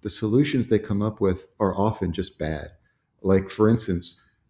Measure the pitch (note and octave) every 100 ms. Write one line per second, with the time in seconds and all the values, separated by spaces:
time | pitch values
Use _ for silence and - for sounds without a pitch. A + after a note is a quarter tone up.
0 | G2+ - G#2+ B2 C#3+ C3 A#2 G#2+ - G2+
1 | G#2 - G2 F2+ - - G2 G2 G#2+ -
2 | F2 E2 F2+ - D#2 D2+ - - _ _
3 | _ _ F#2 F#2+ F#2+ - A2 A#2 - F2
4 | - - _ _